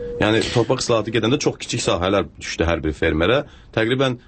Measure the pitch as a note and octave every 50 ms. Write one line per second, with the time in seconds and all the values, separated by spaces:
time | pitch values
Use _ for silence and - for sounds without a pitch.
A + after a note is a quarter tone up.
0 | - - - - G2 G#2 A2 A2 - - - B2 A2+ - C3+ B2+ - - A#2+ A2
1 | G2+ A2+ A2 A#2+ A2 A2+ C3 - - D3 A#2+ - - - - A#2 - - G#2 E2+
2 | F2+ F#2+ G2+ G2 D#2+ C#2+ - - - - - - E2+ E2 E2+ D#2 C#2+ D#2 D2+ -
3 | E2 D#2+ D#2 D#2 E2+ F#2+ B2 D3 C#3+ - - - - - - A2+ A2 A2+ C3 C3
4 | C#3 C3 B2 B2 -